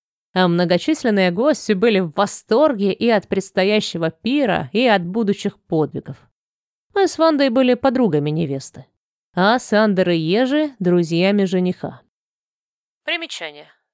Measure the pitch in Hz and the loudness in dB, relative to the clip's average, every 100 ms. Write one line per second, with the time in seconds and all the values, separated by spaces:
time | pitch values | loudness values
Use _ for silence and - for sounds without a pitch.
0 | _ _ _ 185 180 170 175 175 - 320 | _ _ _ 0 2 2 2 0 0 -2
1 | 240 202 180 175 277 269 - 196 233 196 | 0 2 0 0 0 0 -2 0 2 2
2 | 175 - 202 - - 226 311 214 202 - | -2 -2 -4 -4 -2 2 2 2 -2 0
3 | 233 214 - 190 - - 190 214 - 165 | 0 0 0 -4 -2 -2 0 0 -2 -4
4 | 160 - 220 285 240 165 135 208 254 196 | -6 -4 -2 0 0 -2 -2 0 2 2
5 | 170 214 202 196 - - - 160 151 139 | 0 -4 -2 -2 -4 -8 -4 -2 -2 -4
6 | - 135 _ _ _ _ _ _ _ 403 | -12 -18 _ _ _ _ _ _ _ 0
7 | 370 - 320 294 277 240 254 247 269 254 | 0 2 2 2 2 2 2 2 0 2
8 | 226 147 147 156 151 135 - - - _ | 0 0 -2 -2 -4 -6 -10 -16 -20 _
9 | _ _ _ - 196 240 - 208 220 185 | _ _ _ 0 2 2 2 2 2 2
10 | 175 170 160 208 254 294 302 254 180 175 | 2 0 0 0 0 0 -2 -2 0 2
11 | 160 165 190 202 190 185 180 - - - | 2 0 2 2 0 0 -2 -4 -10 -14
12 | _ _ _ _ _ _ _ _ _ _ | _ _ _ _ _ _ _ _ _ _
13 | - 339 330 - 160 147 156 _ _ | -8 -8 -8 -12 -14 -16 -20 _ _